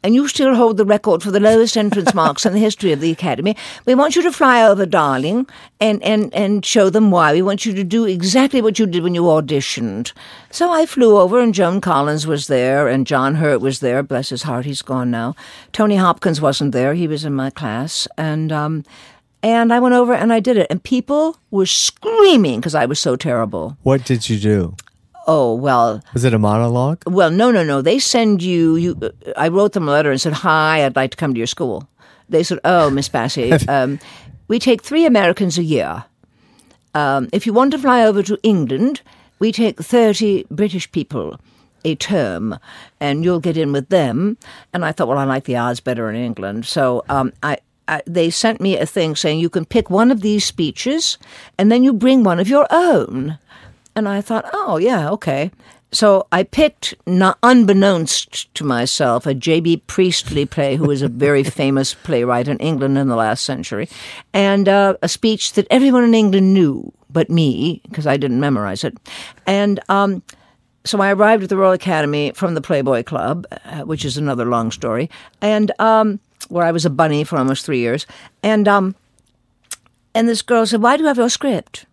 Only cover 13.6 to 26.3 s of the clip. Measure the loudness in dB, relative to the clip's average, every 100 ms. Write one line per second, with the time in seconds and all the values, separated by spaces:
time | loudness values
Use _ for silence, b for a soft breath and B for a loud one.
13.6 | -2 -2 -2 -2 -2 -6 -6 -8 -6 -6
14.6 | -6 -10 -6 -4 -4 -4 -6 -10 B B
15.6 | B -2 0 2 2 0 -2 0 -2 0
16.6 | -2 0 -2 -2 -2 -4 -4 -4 -6 -8
17.6 | -8 -6 -6 -8 -8 -6 -4 -4 -4 -4
18.6 | -4 -6 -10 B B B _ _ 0 2
19.6 | 2 4 4 4 4 2 2 2 2 2
20.6 | 0 -2 -2 -4 0 0 0 -4 _ -2
21.6 | 0 0 -2 _ -2 4 6 6 2 -2
22.6 | -4 -2 -2 -2 -2 -2 -2 -2 -2 -6
23.6 | -8 -4 0 0 0 -4 -2 -2 2 0
24.6 | 0 -8 -20 _ _ -6 0 2 2 0
25.6 | 0 2 2 -2 -6 -2 2